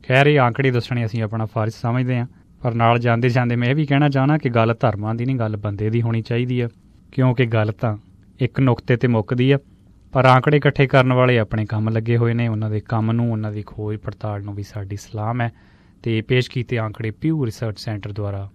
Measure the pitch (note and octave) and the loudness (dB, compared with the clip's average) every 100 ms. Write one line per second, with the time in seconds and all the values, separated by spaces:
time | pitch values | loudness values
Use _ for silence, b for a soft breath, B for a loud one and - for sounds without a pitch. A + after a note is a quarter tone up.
0 | - B2+ C#3+ D3 B2 A2+ C3+ B2 - B2 | 2 4 6 4 2 2 0 0 -2 -4
1 | A2+ A#2 G#2+ A2 A2 - G#2+ - A#2 B2 | -4 -4 -4 -4 -4 -4 -4 -4 -4 -2
2 | B2+ B2+ A#2+ b b _ B2+ A#2 A#2 A#2+ | 0 -2 -4 b b _ -4 2 4 4
3 | A#2+ A#2 B2 A#2+ A#2+ A#2+ A#2+ C#3+ D3 C#3 | 2 2 2 2 0 0 0 0 2 2
4 | D3 C3+ C3+ D3+ C#3 A#2 A2+ A#2 B2+ G2+ | 4 2 2 2 2 2 2 2 0 0
5 | G#2+ A#2 B2 C3+ A2 G#2 G#2+ G2+ G#2+ A#2 | -4 -4 -2 -2 -2 -4 -6 -4 -2 0
6 | A#2 A2+ G#2+ A#2 B2 B2+ A#2+ - _ - | 0 -2 -2 -2 -2 -2 -4 -8 _ -20
7 | _ - B2+ B2 B2 A2+ G#2+ G#2+ A#2+ G#2+ | _ 0 2 4 2 2 0 -2 -4 -4
8 | - - - - C3 - C3 A#2 - B2 | -10 -20 -20 -6 -4 0 2 0 0 0
9 | B2+ A2+ G#2 B2 C3 C#3 - - - - | 2 0 0 0 2 2 -2 -20 -20 -20
10 | - C3 B2+ B2+ C3+ D3 C#3 - C3+ C#3 | -6 2 6 6 6 2 2 2 2 4
11 | B2+ B2+ B2+ A#2+ G#2+ A2+ G#2+ A2 A2 A2+ | 4 4 4 2 0 -4 -4 -2 -2 -2
12 | A2+ A#2 A#2 A#2 A#2+ G#2+ A2 G#2+ - A2+ | 0 0 0 0 -2 -2 -2 -4 -4 -2
13 | A2 A#2 A#2+ A2 G#2+ G#2 G2+ - G#2+ G#2+ | 0 0 0 -2 -6 -8 -10 -10 -8 -8
14 | G#2+ G#2 G#2+ G#2 G2+ G2+ G2+ G#2+ G2 G2+ | -10 -10 -8 -8 -8 -10 -10 -10 -10 -12
15 | - A2 G#2+ B2 A#2 b b b b b | -10 -8 -6 -4 -4 b b b b b
16 | - A2+ A2 B2+ B2 - A#2 A#2+ A2 G#2 | -4 -4 0 0 0 -6 -6 -4 -6 -6
17 | A2+ G#2 D#3 D#3+ B2 - A#2 G2+ - G#2 | -10 -6 -4 -2 -4 -4 -8 -8 -8 -10
18 | G#2 G2+ G2+ G2 G2 | -10 -8 -8 -8 -12